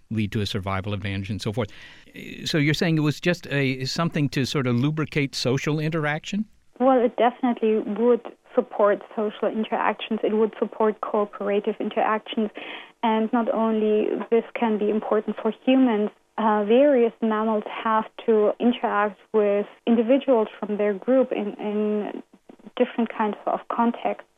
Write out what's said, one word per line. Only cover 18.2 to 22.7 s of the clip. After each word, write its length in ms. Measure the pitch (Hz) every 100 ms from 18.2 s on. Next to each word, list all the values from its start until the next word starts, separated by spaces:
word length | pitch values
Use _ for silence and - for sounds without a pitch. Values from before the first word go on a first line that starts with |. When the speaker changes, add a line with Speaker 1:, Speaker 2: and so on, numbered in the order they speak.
| -
Speaker 2:
to 260 | 220 208 -
interact 600 | 233 240 220 202 208 196 _
with 340 | 220 208 202 202 - -
individuals 640 | 233 226 269 277 240 214 -
from 200 | 208 202
their 160 | 208
group 360 | 190 - 262 254
in, 220 | - 208 -
in 600 | 208 208 214 214 202 - - _ - - 208